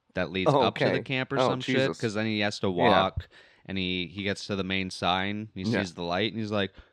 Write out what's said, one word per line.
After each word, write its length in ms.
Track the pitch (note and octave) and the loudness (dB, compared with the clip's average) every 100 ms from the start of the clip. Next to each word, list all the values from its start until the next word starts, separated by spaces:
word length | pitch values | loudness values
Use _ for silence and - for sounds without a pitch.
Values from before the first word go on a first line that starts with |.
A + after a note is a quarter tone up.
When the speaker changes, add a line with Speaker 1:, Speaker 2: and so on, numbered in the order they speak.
| _ | _
Speaker 1:
that 180 | - E2+ | -4 -2
leads 180 | F#2+ F#2+ | 2 4
Speaker 2:
Oh, 100 | C#3 | 6
Speaker 1:
up 140 | A#2 - | 4 2
to 60 | A#2+ | 0
the 40 | |
Speaker 2:
okay. 80 | F#2 | 0
Speaker 1:
camp 300 | A#2+ C3 C3 | -2 -4 -2
or 60 | C3 | 2
Speaker 2:
Oh, 100 | B2+ | 2
Speaker 1:
some 120 | B2+ | 0
shit, 160 | B2+ C3 | 0 0
Speaker 2:
Jesus. 240 | C3+ - | 0 0
Speaker 1:
'cause 140 | A#2 | -4
then 120 | G#2 A2 | -2 -2
he 140 | G#2+ | 0
has 180 | G#2 - | 0 0
to 80 | G2+ | 0
Speaker 2:
Yeah. 60 | |
Speaker 1:
walk, 560 | F2 G2 F#2+ F#2+ - - - - _ - | 4 6 6 4 -2 -12 -20 -20 _ -8
and 120 | F#2+ | -4
he, 300 | F#2 F#2 E2+ | -2 -2 -4
he 160 | F#2 | -4
gets 240 | G2 F#2+ - | -4 -4 -4
to 80 | G2+ | -4
the 80 | |
main 260 | F#2 F#2+ F#2 | -2 -2 -4
sign, 460 | - F2+ F#2 G2 G#2 | -2 0 0 0 -4
and 140 | G#2+ | -8
he 80 | G2 | -6
Speaker 2:
Yeah. 160 | F#2+ A2 | -2 0
Speaker 1:
sees 120 | G2 | -2
the 80 | E2 | -4
light, 300 | E2+ F2+ G#2+ | -2 0 -2
and 80 | G#2 | -2
he's 100 | G#2+ | -4
like, 220 | G#2 F#2+ - - | -2 -2 -6 -20